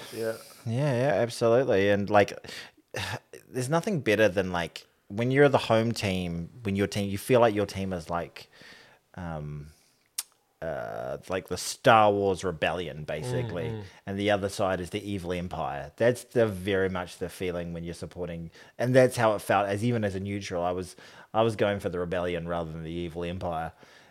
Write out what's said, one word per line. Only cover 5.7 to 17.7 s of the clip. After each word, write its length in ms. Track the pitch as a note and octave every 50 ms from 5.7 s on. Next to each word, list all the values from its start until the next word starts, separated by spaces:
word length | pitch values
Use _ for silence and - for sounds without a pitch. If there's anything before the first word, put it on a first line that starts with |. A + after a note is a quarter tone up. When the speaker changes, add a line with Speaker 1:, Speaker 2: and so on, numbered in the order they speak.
| A2+ A2 A2+ A#2
Speaker 2:
team, 580 | A2+ - A2 G2 F#2 F#2 F2+ F2 E2+ E2+ E2+ - - - -
when 120 | G2+ G2
your 100 | G2 G2+
team, 220 | G2 - G#2+ G2+ G2
you 80 | G2
feel 240 | G2+ - - C3 A#2
like 140 | A#2+ A#2 G#2
your 100 | G#2 G2+
team 300 | - - F#2+ F#2+ F#2+ F#2
is, 160 | E2+ D#2+ -
like, 360 | E2+ E2+ D#2+ - - - - _ _ - - - - - - - - _ _ _ -
um, 540 | - F2+ E2+ D#2+ D2+ D2+ D2 D2 D2 D2 D#2 - _ _ _ _ _ _ _ _ - - _ _ _ _ _ _ -
uh, 560 | D#2 E2 D2 B1+ A#1 G#1+ G#1 A1+ B1 B1+ C#2+ - - -
like 180 | F#2 F#2+ - -
the 80 | F2+
Star 540 | - - - - - - C3+ A2+ A2 G#2+ G#2
Wars 320 | G2+ G2+ G2 G2 F#2 E2+ G2
rebellion, 600 | F2+ E2 D#2 F#2+ E2+ D#2+ F2+ F2 D2 C2+ D#2 D2+
basically, 600 | - D2 D#2 D#2 B2 B2 B2 A#2+ A2 E2+ F2 -
Speaker 1:
Mm, 140 | A2+ A2+ G#2+
mm. 40 | G2 F#2+ - - -
Speaker 2:
and 120 | G2+ G2 G2
the 120 | G2+ G#2
other 200 | G#2 G2 G2 G2+
side 300 | - - G2+ F#2 F#2+ F2
is 100 | F2+ E2+
the 200 | - G#2 G2 G#2
evil 220 | G2+ F#2+ E2+ F2
empire. 600 | F2+ F2 F2 F2+ - E2 D2+ C2+ C#2+ C#2+ C#2 D2+ -
That's 280 | - A2+ B2 B2 - -
the, 220 | - - A#2+ A2+
very 440 | G#2+ G2 F2+ F#2 G2+ F#2+ F#2 F#2+ F#2+
much 280 | F#2 F2+ F2+ E2+ - -
the 100 | F#2 E2
feeling 420 | - - G2 F2+ E2+ F2 F2 E2+